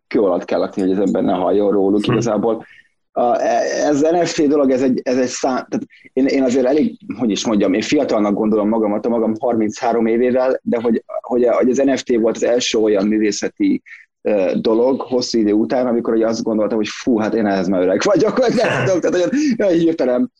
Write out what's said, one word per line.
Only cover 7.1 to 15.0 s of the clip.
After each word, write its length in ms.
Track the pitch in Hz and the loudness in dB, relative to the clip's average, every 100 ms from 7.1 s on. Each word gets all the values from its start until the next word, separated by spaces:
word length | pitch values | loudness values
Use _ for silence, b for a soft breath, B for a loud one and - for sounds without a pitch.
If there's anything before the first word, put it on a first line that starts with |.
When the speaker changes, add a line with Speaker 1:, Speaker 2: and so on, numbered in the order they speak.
| - | -4
Speaker 1:
hogy 120 | 120 | -2
is 160 | 95 - | -2 0
mondjam, 280 | 107 101 | 0 2
én 80 | 95 | 0
fiatalnak 520 | 107 147 131 117 104 | 0 0 0 0 0
gondolom 360 | 98 110 107 104 | 0 0 0 0
magamat 360 | 113 107 104 117 | 0 0 -2 -2
a 40 | |
magam 240 | 117 113 110 | -2 -2 -2
harminchárom 680 | 127 113 107 104 123 117 113 | -2 0 -2 -2 -2 0 2
évével, 540 | 117 123 123 127 - | 2 2 2 0 -2
de 180 | - 117 | -2 -2
hogy, 220 | 120 113 - - | 0 -2 -4 -12
hogy, 260 | - 123 120 | -4 0 2
hogy 220 | - 123 | 2 2
az 80 | 127 | 2
N 180 | 135 131 | 2 0
F 80 | |
T 120 | - 120 | 0 0
volt 200 | 113 110 | 2 0
az 80 | |
első 340 | 113 120 - 117 | 0 0 0 0
olyan 300 | 107 104 104 | 2 2 2
művészeti, 760 | 107 107 104 98 - 101 - B B B _ | 2 0 -2 -6 -2 0 0 B B B _
ö, 300 | 104 104 92 101 | -2 0 0 0
dolog 460 | 117 113 123 135 | 0 2 2 0